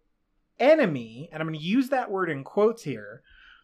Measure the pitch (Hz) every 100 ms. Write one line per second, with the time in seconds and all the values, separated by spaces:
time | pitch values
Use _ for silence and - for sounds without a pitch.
0 | _ _ _ _ _ - 254 320 214 139
1 | 113 117 170 156 160 156 165 240 254 262
2 | 233 190 175 139 135 - 220 226 151 113
3 | 104 117 _ _ - _